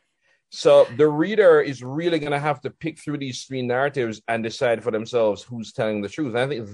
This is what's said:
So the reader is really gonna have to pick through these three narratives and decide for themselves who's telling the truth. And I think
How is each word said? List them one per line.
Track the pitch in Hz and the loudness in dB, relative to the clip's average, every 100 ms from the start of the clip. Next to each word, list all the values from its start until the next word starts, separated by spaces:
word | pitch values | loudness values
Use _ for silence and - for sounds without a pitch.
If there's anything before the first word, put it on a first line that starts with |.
| _ _ _ _ _ | _ _ _ _ _
So | - 160 143 139 120 | 0 6 6 6 4
the | 151 | 2
reader | 151 175 208 196 156 | 4 0 4 6 6
is | 143 131 | 4 -4
really | 123 143 170 165 | -8 -4 -2 -2
gonna | 147 143 | -2 -2
have | 151 139 | -2 -4
to | 131 | -6
pick | - 165 160 | -8 -10 -10
through | - 143 | -8 -8
these | 135 127 | -8 -10
three | - 135 | -8 -6
narratives | 123 120 143 139 117 107 - | -2 0 0 -2 -4 -6 -6
and | 113 | -4
decide | 113 107 127 113 | -4 -2 0 0
for | 117 | -2
themselves | 107 113 123 110 98 | -4 -2 0 0 0
who's | - 120 107 | -8 -14 -12
telling | - 110 107 | -6 -4 -2
the | 101 | -6
truth. | - 147 | -6 -4
And | 113 | -2
I | 131 | -2
think | 139 107 | -4 -10